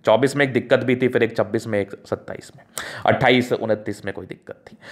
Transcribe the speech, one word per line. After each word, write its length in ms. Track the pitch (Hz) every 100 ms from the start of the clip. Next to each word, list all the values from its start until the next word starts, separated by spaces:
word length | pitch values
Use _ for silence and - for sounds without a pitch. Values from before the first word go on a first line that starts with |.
चौबीस 320 | - 110 131 143
में 80 | 135
एक 60 |
दिक्कत 280 | 117 - 131
भी 160 | 120 127
थी, 120 | 127
फिर 140 | 123
एक 140 | 117 117
छब्बीस 300 | 101 110 117
में, 120 | 104
एक 100 | 98 - -
सत्ताईस 440 | - - - - -
में, 80 | _ - - - -
अट्ठाईस, 460 | - 127 127 120
उनतीस 520 | 110 110 104 107 101
में 80 | 101
कोई 120 | - 92
दिक्कत 380 | - - - -
थी। 120 | - -